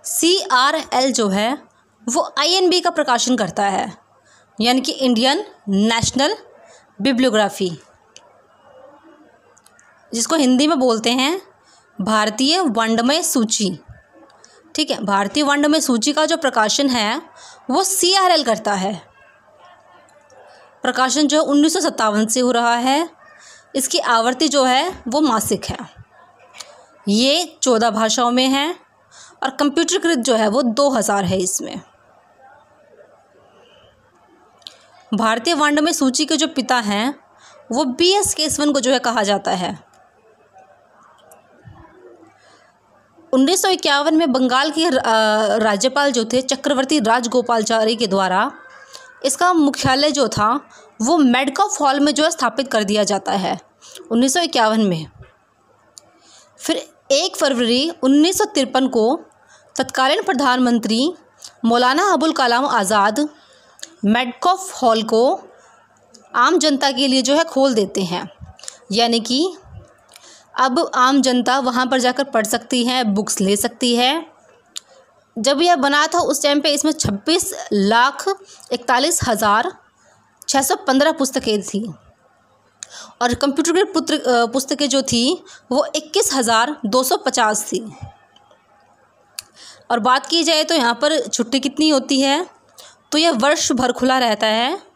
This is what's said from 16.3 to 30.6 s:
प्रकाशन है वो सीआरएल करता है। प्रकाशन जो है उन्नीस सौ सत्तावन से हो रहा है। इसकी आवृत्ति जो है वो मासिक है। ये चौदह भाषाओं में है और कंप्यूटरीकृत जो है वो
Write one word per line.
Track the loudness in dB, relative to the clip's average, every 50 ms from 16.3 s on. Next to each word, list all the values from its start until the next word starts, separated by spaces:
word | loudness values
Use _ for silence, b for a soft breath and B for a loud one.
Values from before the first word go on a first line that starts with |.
| -2
प्रकाशन | -2 -2 -2 0 0 0 0 0 0 0 0
है | 0 0 -2 -2 -2 -4 -8 -14 B B B B B B B -2
वो | -2 0 0
सीआरएल | 0 -2 0 0 2 2 2 4 4 2 2 2
करता | 0 -2 -2 -2 -4 -2
है। | -2 -2 -4 -6 -8 -12 _ _ _ -20 -20 _ _ _ _ _ _ -20 -20 -20 _ _ _ -20 -20 _ _ _ _ _ _ -20 -20 -20 B B B B B B _ -4
प्रकाशन | -4 0 0 0 0 2 0 2
जो | 2 2
है | 2 2 2
उन्नीस | 4 4 4 4 2
सौ | 0
सत्तावन | -2 -2 -2 0 -2 0 0 0 0
से | 0 0 0
हो | 0 2
रहा | 2 2 2 2 0
है। | 0 0 0 0 0 0 -4 -8 _ -20 B B B B B B B B B _
इसकी | -6 -4 -2 -4 -4
आवृत्ति | -2 0 0 2 2 0 0 0 0 0
जो | 2 2 2
है | 4 2 2 0 -2 -6 -8 -8 -4
वो | 0 0
मासिक | 2 2 2 0 0 -2 -4 -4 -4
है। | -8 -10 -10 -10 -16 -18 -20 -20 _ _ _ -20 _ _ _ -20 -20 -20 B B B B B B B _ _ _ -2
ये | 0 2 2 2 2 0 -2 -6 -8 _ 0
चौदह | 0 2 2 2 0
भाषाओं | 0 0 -2 0 0 0 0 0
में | 2 2 2 2
है | 2 0 0 -2 -4 -8 -12 _ _ _ _ B B B B B B B -8
और | -8
कंप्यूटरीकृत | -4 -2 -2 0 0 0 -2 0 -2 -2 0 0 0 0
जो | 0 0 0
है | 2 2 0
वो | 0 0